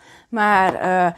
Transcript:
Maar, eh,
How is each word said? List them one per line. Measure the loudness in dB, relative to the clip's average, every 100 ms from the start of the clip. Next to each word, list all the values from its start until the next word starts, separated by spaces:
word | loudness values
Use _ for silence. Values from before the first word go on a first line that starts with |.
| -20 -20 _
Maar, | -4 0 2 2
eh, | -2 -2 0 0